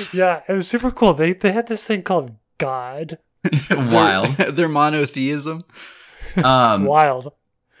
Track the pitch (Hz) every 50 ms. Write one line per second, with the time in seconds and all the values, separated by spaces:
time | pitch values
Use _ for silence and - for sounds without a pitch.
0 | 202 - - 185 185 180 170 156 - - 190 196 170 - - 240 240 254 - -
1 | 240 202 156 135 160 170 185 185 - 196 190 226 233 233 226 202 - - 214 190
2 | 175 - 190 170 135 120 110 - _ _ _ - 156 135 131 127 123 123 135 147
3 | 165 156 165 - _ _ _ _ - 175 170 139 - - 202 143 131 117 113 113
4 | 107 101 95 95 107 120 139 139 196 - 143 151 175 160 151 147 147 151 151 151
5 | 147 135 - 139 131 135 147 147 143 156 160 165 175 _ _ - - - - -
6 | - - - - - - - 190 147 131 131 127 123 113 107 98 - 135 147 156
7 | 156 143 131 127 127 143 _ _ _ _ _ _ _ _ _ _